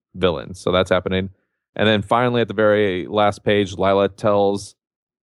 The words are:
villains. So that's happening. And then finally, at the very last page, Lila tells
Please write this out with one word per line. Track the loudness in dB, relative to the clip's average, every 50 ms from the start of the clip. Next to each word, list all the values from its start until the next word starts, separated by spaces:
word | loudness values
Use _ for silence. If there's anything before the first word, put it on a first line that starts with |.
| _ _ -6
villains. | -2 0 0 0 -2 -6 -12 -12 -8
So | -4 0
that's | 0 0 2 2
happening. | 0 0 0 -2 -2 -2 -4 -4 -8 _ _ _ _ _ _ _ -4
And | -2 0 2
then | 2 0
finally, | 0 0 0 0 0 0 0 0
at | -2 -2
the | 0
very | 0 2 4 4 2 2 0 -2 -4 -6
last | -4 0 0 0 0 0 -2 -2
page, | 0 0 0 0 -2 -2
Lila | -2 0 2 2 2 2 0
tells | -2 -2 -2 0 2 2 2 0 0 -4 -8 -12 -20 _ _ _ _ _ _ _ _ _